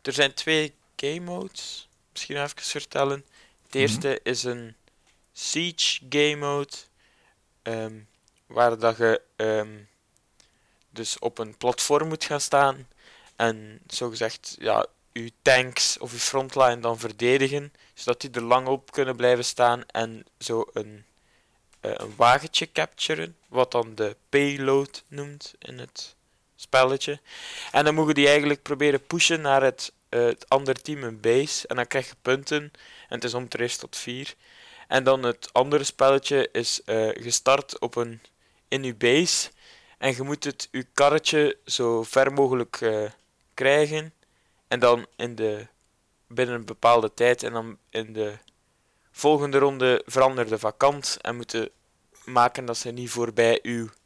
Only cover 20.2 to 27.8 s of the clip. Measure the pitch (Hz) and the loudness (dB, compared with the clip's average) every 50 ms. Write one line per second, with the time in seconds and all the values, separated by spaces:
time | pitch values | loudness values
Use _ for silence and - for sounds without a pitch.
20.2 | - _ _ - - - 117 113 110 - - 117 107 107 107 107 104 _ _ _ | -20 _ _ -14 -8 -4 -2 -2 -4 -4 -6 -10 -10 -10 -14 -20 -20 _ _ _
21.2 | _ _ _ _ _ _ _ _ _ _ _ _ - 104 104 - - 104 104 - | _ _ _ _ _ _ _ _ _ _ _ _ -8 -8 -8 -8 -10 -10 0 4
22.2 | 120 120 127 143 147 160 - - 151 - - - 156 - _ - - - 156 156 | 4 6 6 4 2 -2 -4 -4 -4 -4 -4 -6 -6 -6 _ -8 -4 -4 -4 -6
23.2 | 165 175 170 _ _ _ - 123 127 - - 120 113 113 110 110 107 101 104 _ | -6 -12 -12 _ _ _ -2 -2 -2 0 0 -4 -4 -4 -6 -6 -6 -6 -6 _
24.2 | _ _ - 139 143 143 143 139 135 135 135 139 139 139 - - _ _ 143 143 | _ _ 0 0 0 0 -2 -4 -2 0 0 0 0 -2 -10 -20 _ _ -14 -14
25.2 | 143 143 147 147 - - - _ - - 127 123 123 - _ - - - _ _ | -14 -14 -16 -18 -20 -20 -20 _ -20 -18 -16 -16 -16 -18 _ -18 -18 -18 _ _
26.2 | _ _ _ _ _ _ _ _ - - - 131 131 131 135 135 - - 143 147 | _ _ _ _ _ _ _ _ -10 0 4 4 4 4 2 -2 -4 -6 -8 -10
27.2 | _ _ - - - - - - - - - 135 | _ _ -20 -18 -16 -16 -14 -14 -12 0 2 4